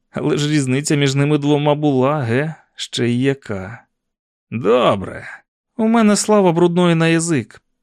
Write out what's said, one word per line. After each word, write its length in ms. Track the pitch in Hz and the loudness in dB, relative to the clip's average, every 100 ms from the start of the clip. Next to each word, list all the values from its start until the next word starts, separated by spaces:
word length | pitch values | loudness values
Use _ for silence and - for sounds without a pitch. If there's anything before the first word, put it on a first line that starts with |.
| _ | _
Але 260 | - 147 151 | -6 -2 -2
ж 140 | 147 | 0
різниця 440 | 151 131 131 151 | 0 0 -2 0
між 200 | 147 139 | 0 0
ними 240 | 139 143 151 | 0 0 0
двома 360 | 143 147 147 | 0 0 0
була, 460 | 147 151 131 131 151 | 0 0 0 0 0
ге? 340 | 117 120 156 151 _ | -2 -2 -4 -8 _
Ще 340 | - - - 120 | -16 -10 -4 -2
й 140 | 120 | 0
яка. 640 | 135 135 - 98 92 120 _ _ _ _ _ _ _ | 0 -2 -6 -10 -12 -16 _ _ _ _ _ _ _
«Добре. 760 | 113 175 247 202 104 - - - - _ _ _ - | -4 0 2 2 0 -4 -12 -16 -20 _ _ _ -4
У 120 | 220 | 0
мене 280 | 233 214 202 | 4 4 2
слава 360 | - 208 185 | 2 2 4
брудної 420 | 165 175 170 175 | 4 2 2 2
на 140 | 165 165 | 2 2
язик. 540 | 165 170 147 107 - _ _ | 0 0 -2 -4 -12 _ _